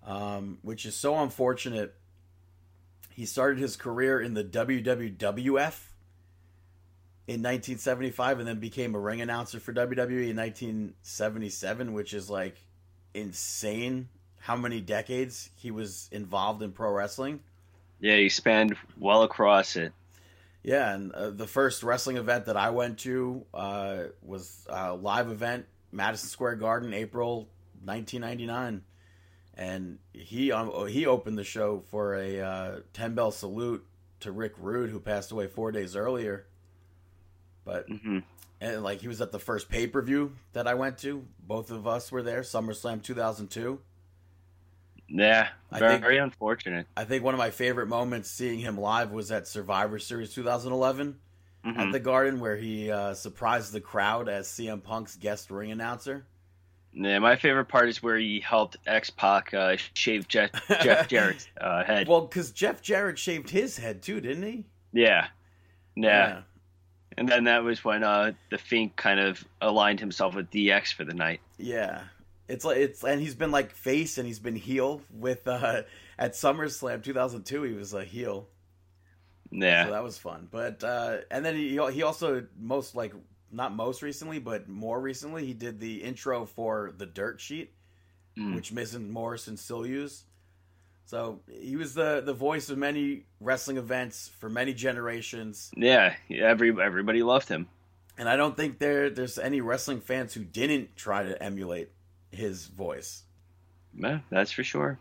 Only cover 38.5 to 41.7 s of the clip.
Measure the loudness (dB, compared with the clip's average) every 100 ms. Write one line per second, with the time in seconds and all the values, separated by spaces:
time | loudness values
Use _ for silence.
38.5 | _ -8 -6 -6 -6 -8 -6 -6 -6 -4
39.5 | -6 -2 -2 0 0 2 0 0 -6 -12
40.5 | -4 0 0 0 -4 -8 -8 -12 -20 -6
41.5 | -6 -6